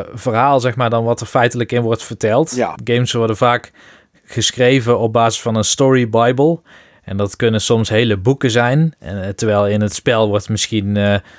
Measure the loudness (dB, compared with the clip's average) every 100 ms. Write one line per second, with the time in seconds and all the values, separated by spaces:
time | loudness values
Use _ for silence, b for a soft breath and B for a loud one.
0 | -4 -6 -2 2 4 2 0 0 0 0
1 | 0 -2 -2 0 0 0 -2 -2 -2 -2
2 | -6 -4 0 2 0 -2 -4 -4 -2 -2
3 | 0 -2 -2 0 0 0 -4 b b b
4 | b b -10 -4 -2 2 2 4 2 0
5 | 2 2 0 0 -2 0 0 2 2 2
6 | 2 2 2 2 0 0 b b b b
7 | -10 -4 -4 -2 0 0 0 0 2 0
8 | 0 0 0 0 0 0 2 2 0 -2
9 | -10 -8 -8 -4 0 2 2 2 0 -2
10 | 0 2 2 0 -2 -4 -2 -2 -2 0
11 | 2 0 B